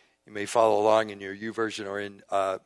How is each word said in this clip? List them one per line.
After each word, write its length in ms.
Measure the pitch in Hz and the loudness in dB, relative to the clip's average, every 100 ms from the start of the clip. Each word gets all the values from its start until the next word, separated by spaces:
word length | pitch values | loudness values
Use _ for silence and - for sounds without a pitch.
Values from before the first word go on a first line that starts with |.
| _ _ - | _ _ -14
you 60 | |
may 120 | 104 | -10
follow 380 | 101 120 113 104 | -2 4 4 4
along 260 | 110 110 107 | 4 4 2
in 100 | 101 | -6
your 160 | 98 | -10
YouVersion 520 | 101 110 107 110 101 98 | -8 -8 -4 -4 -4 -8
or 120 | 101 | -8
in, 220 | 101 98 - | -8 -12 -6
uh, 300 | 101 95 95 | -2 -2 -4